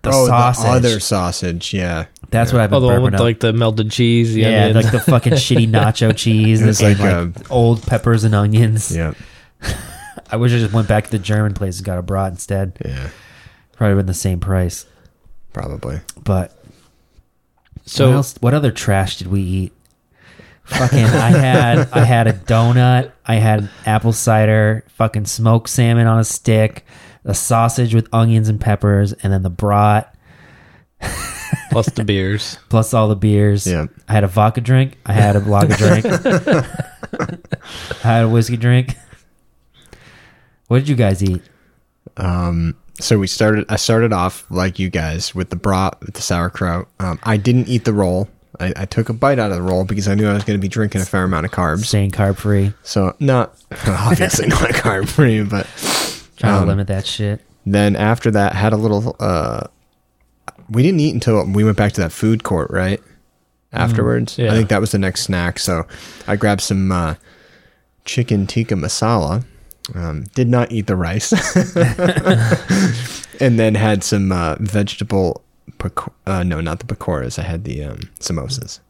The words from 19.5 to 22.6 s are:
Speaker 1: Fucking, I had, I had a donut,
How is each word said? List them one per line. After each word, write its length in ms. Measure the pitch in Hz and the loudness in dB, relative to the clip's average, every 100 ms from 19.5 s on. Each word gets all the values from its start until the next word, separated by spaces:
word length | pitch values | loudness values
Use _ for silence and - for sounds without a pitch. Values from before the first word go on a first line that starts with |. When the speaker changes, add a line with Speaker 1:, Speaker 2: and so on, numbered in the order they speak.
| 95 92 _ _ _ _ _ _ - - _ | -4 -4 _ _ _ _ _ _ -20 -20 _
Speaker 1:
Fucking, 420 | - - 127 - 113 | -8 -2 2 4 4
I 240 | 135 113 | 4 4
had, 600 | 139 131 - 120 120 127 | 4 6 4 4 2 2
I 60 | 123 | 2
had 220 | 117 117 110 | 4 4 2
a 80 | |
donut, 760 | 101 - 113 | 0 0 2